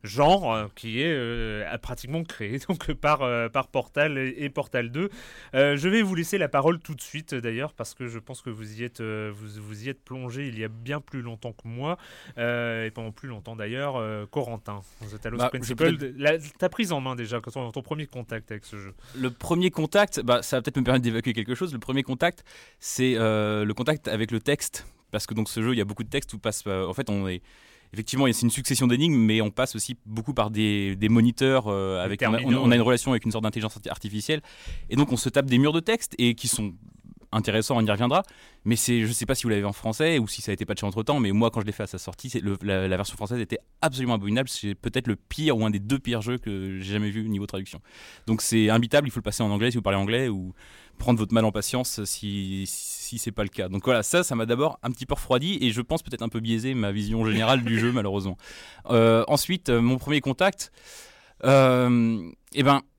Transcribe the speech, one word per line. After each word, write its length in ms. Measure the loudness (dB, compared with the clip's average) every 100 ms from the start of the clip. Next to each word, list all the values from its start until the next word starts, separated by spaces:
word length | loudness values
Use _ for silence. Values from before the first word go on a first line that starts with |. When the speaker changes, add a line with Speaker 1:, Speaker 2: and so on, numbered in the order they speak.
Speaker 1:
Genre, 480 | -6 2 6 6 4
euh, 140 | -2 -4 -10
qui 240 | -8 -2
est, 140 | -2
euh, 640 | -2 -4 -4 -4 -6 -8 -8
pratiquement 460 | -10 -12 -8 -6
créé 340 | -6 -8 -6 -6
<laughs> 100 | -4
donc, 240 | -4 -4
par, 280 | -2 2 2
euh, 280 | 0 0 -2
par 180 | -2 -2
Portal 500 | -4 -2 0 0 0
et, 160 | -4 -4
et 100 | -6
Portal 400 | -6 -4 -4 -4
deux. 200 | -4 -6 -6 -20 -20 -4
Euh, 240 | 4 4 4
je 100 | 2
vais 120 | 4
vous 140 | 2 0
laisser 240 | -2 0
la 80 | 2
parole 300 | 4 4 2
tout 160 | -4 -12
de 60 |
suite, 340 | -10 -12 -8 -6
d'ailleurs, 380 | -4 -4 -6 _
parce 180 | -12
que 140 | -8 -10
je 100 | -10
pense 240 | -14 -14
que 80 | -12
vous 320 | -12 -12 -10
y 20 |
êtes, 160 | -10 -8
euh, 320 | -8 -6 -8
vous, 300 | -10 -14 -14
vous 240 | -14 -12 -10
y 40 |
êtes 140 | -12
plongé 440 | _ -10 -10 -8 -8
il 100 | -6
y 60 |
a 60 | -8
bien 320 | -8 -8 -8
plus 200 | -8 -10
longtemps 300 | -10 -10 -12
que 140 | -12 -12
moi, 320 | -8 -6 -6 -10 -20 -18 -4
euh, 480 | -2 -2 -2 -4 -6
et 20 |
pendant 220 | -6 -10
plus 180 | -10 -14
longtemps 260 | -14 -12 -10
d'ailleurs, 400 | -8 -6 -4 -4
euh, 280 | -4 -6 -6
Corentin. 540 | -6 -6 -8 -10 -14 -14 -18 -16
The 140 | -10
Talos 160 | -8 -2
Speaker 2:
Bah, 140 | 0
je 60 | 0
vais 160 | -6 2
Speaker 1:
Principle, 220 | 2 2
Speaker 2:
peut-être 200 | -4 0
Speaker 1:
la, 220 | 2 2
ta 300 | -2 -2 -2
prise 220 | 0 -2
en 60 | 0
main 160 | -2 -4
déjà, 240 | -4 -6
ton, 320 | -6 -8 -8
ton 100 | -8
premier 240 | -6 -8 -8
contact 420 | -12 -10 -10 -10
avec 160 | -14 -12
ce 120 | -14
jeu. 180 | -14 -18 -18 -4
Speaker 2:
Le 140 | -4
premier 400 | -4 -2 2 2
contact, 500 | 0 0 2 2 0
bah, 200 | 2 2
ça 160 | 2 -2
va 40 |
peut-être 140 | -2 0
me 60 |
permettre 200 | 2 4
d'évacuer 300 | 2 0 -2
quelque 200 | -4 -4
chose. 200 | -4 -4
Le 60 | -6
premier 220 | -4 -4
contact, 420 | -2 0 0 -2 -20 -20 -20 _
c'est, 340 | -10 0 2 4
euh, 480 | 2 2 2 0 0
le 80 | 0
contact 320 | -2 -2 -2
avec 240 | -2 0
le 80 | -2
texte, 480 | 0 0 -2 -8 -14 _ _
parce 160 | -8 -4
que 80 | -4
donc 120 | -2
ce 140 | 0
jeu, 120 | 0
il 40 | 0
y 40 |
a 40 | -2
beaucoup 180 | -4
de 60 | -4
texte 240 | -4 -6
où 60 | -6
passe, 240 | -6 -4 -4
euh, 220 | -4 -2
en 60 | -4
fait, 120 | -2
on 160 | -2 -2
est 160 | -6 -10 -20 -20 -20 _
effectivement, 320 | -10 -4 2 2
c'est 120 | 4
une 60 | 2
succession 380 | 0 -2 2 4
d'énigmes, 300 | 4 4 6
mais 240 | 6 4
on 100 | 2
passe 240 | 0 -2 -2
aussi 220 | -6 -8 -8
beaucoup 280 | -8 -4
par 160 | 0 0
des, 460 | 2 2 2 0 0
des 140 | 4
moniteurs, 560 | 6 6 4 4 4 2
euh, 300 | 0 0 0
Speaker 1:
Des 60 | -2
Speaker 2:
avec, 160 | 0
on 120 | 0
a, 40 | 2
Speaker 1:
terminaux, 220 | 2 4
Speaker 2:
on 80 | 6
a 40 | 6
une 40 |
Speaker 1:
ouais. 80 | 6
Speaker 2:
relation 240 | 4 2
avec 140 | 0 0
une 80 |
sorte 100 | -2
d'intelligence 320 | -2 -2 -6 -6
arti-, 140 | -10
artificielle, 520 | -8 -6 -6 -2 -4 -4 -16 -12 -10 -2
et 60 | 0
donc 160 | 2
on 60 | 2
se 100 | 2
tape 200 | 0 4
des 100 | 6
murs 160 | 6
de 80 | 4
texte, 340 | 0 -2 -2 0
et 160 | 2
qui 140 | 2 -2
sont 260 | -2 -4 -8 -20 -20 -20 -20 -4
intéressants, 420 | -2 2 0 2 2
on 80 | 2
y 60 |
reviendra, 320 | 2 2 2 0 -12 -20 _
mais 140 | 0 0
c'est, 240 | 4 2 2
je 60 |
sais 140 | -2 -2
pas 100 | -2
si 80 |
vous 60 | 2
l'avez 160 | 2 0
en 80 |
français, 460 | -2 -4 0 2 2
ou 80 | 0
si 120 | -4
ça 100 | -4
a 20 |
été 100 | -4 -2
patché 200 | -2 -2
entre-temps, 340 | -2 0 2
mais 140 | 4
moi, 180 | 4 4
quand 80 | 2
je 60 | -4
l'ai 80 |
fait 100 | -6
à 40 | -8
sa 100 | -8
sortie, 320 | -12 -12 -6
c'est 100 | -4
le, 180 | -2 -4
la, 260 | 0 0 2
la 80 | 0
version 220 | -2 -6
française 240 | -6 -4
était 180 | -4 -6 _ _
absolument 320 | -2 0 0
abominable, 340 | 0 2 0 0
c'est 260 | -4 -6
peut-être 340 | -4 -2 -2 -2
le 100 | -4
pire, 400 | _ -2 2 2
ou 80 | 2
un 40 |
des 100 | 0
deux 200 | 0 -2
pires 220 | 0 -2
jeux 160 | -2 -4
que 420 | -4 -6 -6 -6
j'ai 140 | -4
jamais 160 | -2 -2
vu 160 | -2 -2
au 40 |
niveau 160 | -2 -4
traduction. 360 | -6 -8 -12 _ -20 -20 -12 -2
Donc 160 | 0
c'est 280 | 2 4 6
imbitable, 400 | 6 6 4 4
il 20 |
faut 80 | -4
le 40 |
passer 200 | -4 -2
en 60 | 0
anglais 180 | 2 2
si 40 | 2
vous 60 |
parlez 140 | 2 2
anglais, 300 | 2 0 0
ou 240 | -2 -6 -12 -20 -20 -20 -4
prendre 200 | 2 2
votre 160 | 4
mal 120 | 4 4
en 60 |
patience 520 | 2 -2 -2 -4 -4
si, 640 | -6 -6 -4 -4 -4 -4 -6
si 500 | -8 -8 -10 -10 -6
c'est 140 | -6
pas 100 | -4
le 60 | -4
cas. 200 | -4 -4
Donc 160 | -2 2
voilà, 180 | 2
ça, 180 | 4 2
ça 120 | 2 0
m'a 100 | 0
d'abord 320 | 2 0 -2
un 80 | -8
petit 140 | -8 -4
peu 60 | -6
refroidi, 420 | 0 0 2 0
et 100 | 0
je 100 | 0
pense 220 | -2 -4
peut-être 180 | -4 -6
un 80 | -4
peu 120 | -4
biaisé 320 | -2 -2 0 0
ma 160 | 0
vision 340 | 0 -2 0 2
générale 380 | 2 4 4
du 160 | 2 2
jeu, 120 | 2
<laughs> 20 |
malheureusement. 440 | 2 0 -2 -4 -8 -14 -18 -20 -18 2
Euh, 340 | 6 6 6 4
ensuite, 400 | 0 0 -4 2
euh, 120 | 2
mon 160 | 4 2
premier 220 | 0 0
contact, 500 | 0 2 2 0 -12 _ -20 -20 -20 -20 -20 _
euh, 840 | 6 8 8 6 6 4 4 0 -6 -16 _
eh 100 | 2
ben 180 | 4 4 2